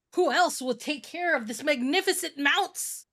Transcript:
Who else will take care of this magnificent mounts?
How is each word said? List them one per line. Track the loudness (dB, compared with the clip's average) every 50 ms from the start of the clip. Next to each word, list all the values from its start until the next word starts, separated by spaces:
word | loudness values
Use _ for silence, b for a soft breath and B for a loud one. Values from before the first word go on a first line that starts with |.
| _ _ 0
Who | 2 2 4
else | 4 4 4 4 2 0
will | -2 -2 -4
take | -4 -2 -6 -6 -6 -6
care | -10 -8 -4 0 2 2
of | 0 0
this | -2 -8 -6
magnificent | 0 0 0 0 2 0 0 0 2 2 0 0 0 -6 -4 -2
mounts? | 0 2 2 2 2 0 -2 -6 -8 -8 -8 -10 -14 _